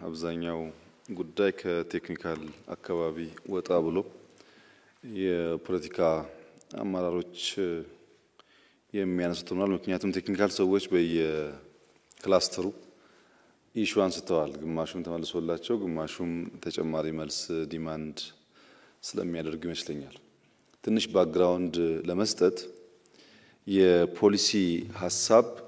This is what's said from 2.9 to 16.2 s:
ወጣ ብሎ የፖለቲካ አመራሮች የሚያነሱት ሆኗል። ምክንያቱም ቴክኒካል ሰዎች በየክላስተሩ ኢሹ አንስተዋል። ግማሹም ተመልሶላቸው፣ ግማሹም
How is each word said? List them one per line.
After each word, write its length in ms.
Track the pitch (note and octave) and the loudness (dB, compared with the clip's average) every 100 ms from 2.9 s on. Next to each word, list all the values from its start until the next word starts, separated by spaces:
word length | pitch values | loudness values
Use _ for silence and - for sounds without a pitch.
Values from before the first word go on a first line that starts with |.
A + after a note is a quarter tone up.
| F2 E2 D#2 E2 D#2+ - | -2 -2 -4 -10 -12 -6
ወጣ 200 | F#2 - F2 | -4 2 2
ብሎ 160 | E2 F2 - - - - - - - - _ _ B2+ G2+ | 2 0 -2 -8 -20 -20 -20 -20 -20 -20 _ _ -12 -2
የፖለቲካ 800 | F#2+ F2 E2 D#2+ - F2+ E2 - E2 D#2+ D2+ - - - - - | 0 0 0 -4 -2 -4 -4 0 2 2 -2 -14 -20 -20 -14 -8
አመራሮች 580 | G#2 F#2 F2+ F2 - - - - F#2 E2 - - _ _ _ _ - _ _ _ _ | -4 -2 0 -2 -4 -6 -6 -2 -2 -4 -8 -16 _ _ _ _ -20 _ _ _ _
የሚያነሱት 560 | G#2 F#2+ F2+ F2 E2+ - | -2 0 0 0 -2 -4
ሆኗል። 220 | F2+ G2 | -2 0
ምክንያቱም 420 | F2+ - F#2 G2 | 0 0 -2 0
ቴክኒካል 380 | F#2 F#2+ F#2+ G2+ | -2 -2 2 2
ሰዎች 320 | - F#2 G2 - | 4 4 4 4
በየክላስተሩ 1800 | F2+ E2+ E2 D#2 D#2 D2+ C#2+ - _ _ _ _ - G2 F#2 - - F#2 - - - _ _ _ _ _ _ _ | 2 4 2 2 0 -4 -10 -18 _ _ _ _ -8 2 4 4 -2 -6 -6 -16 -20 _ _ _ _ _ _ _
ኢሹ 180 | A#2 G2 G#2 | -2 0 4
አንስተዋል። 500 | F#2+ E2 - E2 D2+ C#2+ | 2 0 0 0 0 -4
ግማሹም 460 | D#2+ D#2+ D#2+ F2+ | -4 -4 -4 -6
ተመልሶላቸው፣ 720 | E2+ E2+ D#2+ F2 E2 E2 - A#2 | -6 -6 -4 -4 -2 -4 -2 -2
ግማሹም 540 | F#2+ D#2 D#2 - | -2 -4 -4 -4